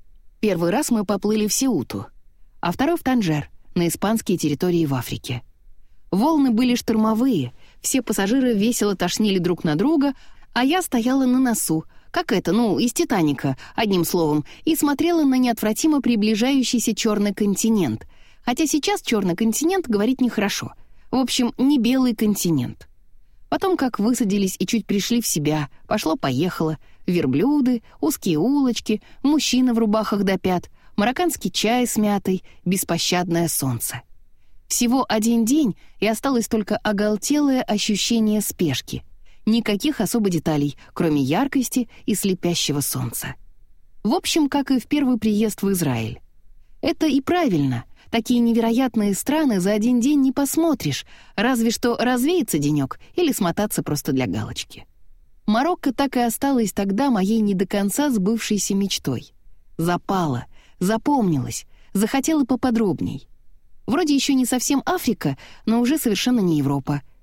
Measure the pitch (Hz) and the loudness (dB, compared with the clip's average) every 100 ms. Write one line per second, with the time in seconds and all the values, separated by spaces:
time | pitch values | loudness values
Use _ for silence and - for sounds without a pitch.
0 | - - - - 214 170 170 226 311 226 | -20 -20 -20 -4 -2 0 0 0 0 0
1 | 196 202 208 214 208 - 269 175 110 101 | 0 -2 0 0 0 0 0 0 -4 -8
2 | - - - - - - 170 175 285 339 | -12 -16 -20 -20 -20 -6 -4 0 0 0
3 | 262 254 180 151 - - - 180 170 - | 0 0 2 0 -4 -14 -8 -2 -2 0
4 | 196 226 - 175 151 147 180 170 151 131 | -2 -2 -2 -2 -2 0 0 0 0 -2
5 | - - - 123 - - - - - - | -4 -8 -8 -10 -10 -20 -20 -20 -20 -20
6 | - 185 294 320 269 220 254 240 - 220 | -4 0 2 4 4 2 2 2 0 2
7 | 220 220 269 185 123 - - - - 262 | 2 2 2 0 -2 -8 -20 -12 -4 -2
8 | - 208 196 269 254 208 226 - 208 190 | -2 0 0 2 2 2 0 0 -2 0
9 | 175 - 214 190 170 175 165 147 269 320 | -2 0 0 2 0 0 0 0 2 2
10 | 277 - - - - 233 262 370 - 240 | 0 -2 -12 -20 -8 -2 0 0 0 0
11 | 233 269 254 254 254 220 - 160 - - | 0 2 2 2 2 0 -2 -2 -4 -14
12 | - - 359 190 - 214 226 147 240 - | -8 -6 -2 0 0 0 2 0 0 0
13 | 339 208 156 139 135 135 - - 220 185 | 0 0 0 0 -4 -4 -8 -4 0 0
14 | 165 180 156 151 - - - 320 294 277 | 0 0 2 0 -4 -6 -2 0 0 2
15 | 330 339 277 254 247 226 214 214 320 285 | 2 2 2 4 2 0 -2 0 2 2
16 | 240 226 214 208 247 277 240 240 233 - | 2 2 2 2 2 2 2 0 0 0
17 | 220 208 208 196 208 185 226 214 143 110 | 0 0 0 0 0 0 2 2 0 -2
18 | - - - - - 262 311 302 392 415 | -8 -20 -20 -8 -4 -2 0 0 0 -2
19 | - 214 180 170 226 214 320 381 - 202 | 0 0 0 0 0 0 0 0 0 0
20 | 226 262 247 220 196 - - - - - | 0 2 0 0 -2 -4 -8 -14 -20 -20
21 | - 247 254 - 240 - 262 294 226 262 | -4 -2 0 0 -2 0 2 4 2 2
22 | 254 220 208 196 180 147 120 - - - | 2 2 0 0 0 0 -2 -8 -20 -20
23 | - - - - - 302 381 339 254 - | -20 -20 -20 -20 -6 -2 0 0 0 0
24 | 214 247 208 202 190 - 190 226 - 202 | 0 0 0 0 0 -2 -2 -2 0 -2
25 | - 233 - 160 147 156 143 - - 220 | 0 -2 0 -2 0 -2 -4 -10 -6 -4
26 | - 320 139 127 175 - 160 156 - - | -2 -2 -2 -2 -2 -2 -4 -4 -12 -10
27 | - 175 143 135 254 294 254 240 - - | -4 0 0 0 2 2 0 -2 -6 -4
28 | 302 - - 151 220 285 262 220 - 214 | -4 -2 -2 0 2 2 0 0 -2 -4
29 | - - 269 302 - 247 254 233 220 220 | -6 -4 0 2 2 2 2 2 2 2
30 | 202 202 196 190 185 175 - - - - | 0 0 0 0 0 -2 -4 -14 -8 -2
31 | 214 262 349 - 185 - 208 247 240 - | 0 0 -2 -2 -4 -2 0 2 0 0
32 | 208 202 - 185 - - 175 190 - 170 | 0 0 0 -2 -4 -8 -2 -2 0 -2
33 | - 180 180 170 165 - 131 120 - 123 | 0 0 0 0 0 -2 -2 -4 -6 -8
34 | - - - - - - - - 240 262 | -14 -20 -20 -20 -20 -20 -6 -2 2 2
35 | - 220 226 233 220 302 254 - - - | 0 0 2 2 2 2 2 -2 -10 -4
36 | 202 220 277 247 202 214 202 208 214 202 | -2 0 0 0 0 -2 0 -2 0 0
37 | 208 214 - 294 285 262 - 208 - 202 | 0 0 0 2 2 2 0 -2 0 -2
38 | - 233 214 214 - - 165 127 - 131 | 0 2 2 0 -2 -2 0 -2 -6 -10
39 | - - - - - 226 214 208 302 269 | -12 -20 -20 -6 0 0 0 -2 -2 -2
40 | 185 240 202 170 165 151 143 - - - | 0 0 0 0 0 0 0 -4 -10 -2
41 | 170 147 131 175 277 277 240 254 233 - | 0 2 2 0 0 0 0 -2 -4 -6
42 | - 196 196 180 175 170 - 143 - 131 | -4 -2 0 0 -2 -2 -2 -2 -2 -4
43 | 123 - - - - - - - - - | -6 -6 -10 -12 -18 -20 -20 -20 -20 -6
44 | 202 359 - 339 285 285 269 254 - 294 | -2 -2 0 0 2 0 0 -2 0 0
45 | 262 240 220 208 220 - 196 185 143 117 | 2 2 0 0 0 0 -2 0 0 -2
46 | 110 - - - - - - - 311 - | -4 -8 -16 -20 -20 -20 -20 -6 -4 0
47 | 311 269 - 349 294 165 139 120 - - | 0 0 0 0 2 2 0 -2 -8 -18
48 | - 233 226 240 233 233 226 233 262 226 | -6 -4 0 2 4 2 2 2 0 0
49 | 202 190 - 302 294 196 190 214 233 247 | 0 -2 0 0 2 2 2 2 2 2
50 | 254 294 262 269 277 320 330 277 147 131 | 4 4 2 2 0 2 0 0 -2 -6
51 | - - - - 233 247 226 - 247 - | -8 -20 -10 -2 0 2 0 0 0 0
52 | 240 254 277 359 247 156 143 147 135 - | 0 2 2 0 0 0 0 0 -2 -6
53 | - - 330 - 180 185 214 - - 143 | -8 -2 0 0 0 0 -2 -2 -2 -4
54 | - 131 117 101 110 - - - - - | -2 -2 0 -2 -6 -8 -12 -16 -20 -20
55 | - - - - - 220 311 359 277 240 | -20 -20 -20 -8 -2 0 0 0 -2 -2
56 | 277 254 240 - 277 262 208 - 196 196 | 0 0 0 0 0 0 0 -2 -2 0
57 | 277 214 190 226 202 190 190 202 202 - | 2 2 2 2 2 0 0 0 0 0
58 | 294 226 185 226 - 208 - 196 196 - | 0 0 0 -2 -2 -2 -2 -2 -2 -2
59 | 143 120 - - - - - - 165 175 | -4 -6 -8 -20 -20 -20 -14 -4 -2 -2
60 | - 190 160 120 - - - - 185 220 | -2 -2 0 -2 -8 -18 -20 -4 -2 0
61 | 285 277 196 143 120 - - - - 190 | 0 2 2 0 -2 -8 -14 -20 -6 -2
62 | 214 269 302 311 262 254 262 226 202 135 | 0 0 0 0 0 0 0 2 0 -2
63 | 131 135 - - - - - - - 294 | -4 -8 -12 -20 -20 -20 -20 -12 -4 0
64 | 311 277 - 262 240 247 - 277 - 359 | 2 2 2 2 2 0 0 0 0 -2
65 | 254 196 147 135 - - - 233 240 302 | 0 -2 -2 -4 -10 -8 -2 2 2 0
66 | 240 196 247 247 180 151 139 139 139 143 | 0 0 2 2 2 2 0 0 -2 -4
67 | - - | -6 -20